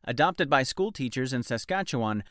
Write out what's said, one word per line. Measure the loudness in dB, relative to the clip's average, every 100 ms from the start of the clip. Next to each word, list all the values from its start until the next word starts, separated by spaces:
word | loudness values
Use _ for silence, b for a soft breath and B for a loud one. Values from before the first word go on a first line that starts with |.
Adopted | -6 2 2 2 2
by | 4
school | 2 0 -2
teachers | -2 -4 -2 -2
in | -2
Saskatchewan, | -2 -4 -2 -4 -2 0 0 0 -4